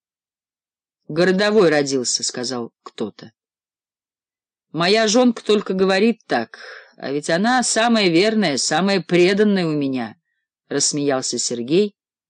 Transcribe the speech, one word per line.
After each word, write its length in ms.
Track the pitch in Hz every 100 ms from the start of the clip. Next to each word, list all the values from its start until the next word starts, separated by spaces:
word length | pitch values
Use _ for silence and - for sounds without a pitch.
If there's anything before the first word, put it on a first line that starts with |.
| _ _ _ _ _ _ _ _ _ _ -
«Городовой 600 | 151 185 185 208 214 170
родился», 520 | 147 143 135 120 -
сказал 500 | 117 127 120 127 117 _
кто-то. 500 | - - 107 - 110 _ _ _ _ _ _ _ _ _ _ _ _ _ _
«Моя 360 | 151 180 220 214
жонка 340 | 226 247 226
только 320 | - 208 -
говорит 460 | 185 190 190 226 226 -
так, 340 | 131 110 - - - - -
а 140 | -
ведь 180 | 143 147
она 340 | 170 220 254
самая 440 | 233 226 233 226 196
верная, 480 | 165 208 220 180 131
самая 440 | - 156 196 196
преданная 640 | - 175 175 202 214 196 165
у 60 |
меня», 440 | 151 139 131 113 - _ _ _ _ -
рассмеялся 680 | 143 - 147 143 131 127 120
Сергей 580 | - 120 120 170 208 - _ _ _